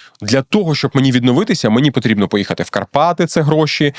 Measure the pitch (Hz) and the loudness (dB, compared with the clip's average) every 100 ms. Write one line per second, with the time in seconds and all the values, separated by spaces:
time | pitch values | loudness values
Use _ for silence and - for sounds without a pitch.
0 | - - 104 131 135 208 170 147 135 139 | -20 -12 -2 -2 0 0 0 -2 0 0
1 | 135 123 123 127 220 175 113 113 143 120 | 2 2 2 2 0 0 0 2 2 0
2 | 113 104 98 104 98 - 90 - 95 139 | 0 0 0 0 -2 -6 -6 -6 -2 0
3 | 165 170 170 175 147 156 151 - 147 | 0 0 -2 0 0 2 0 0 -2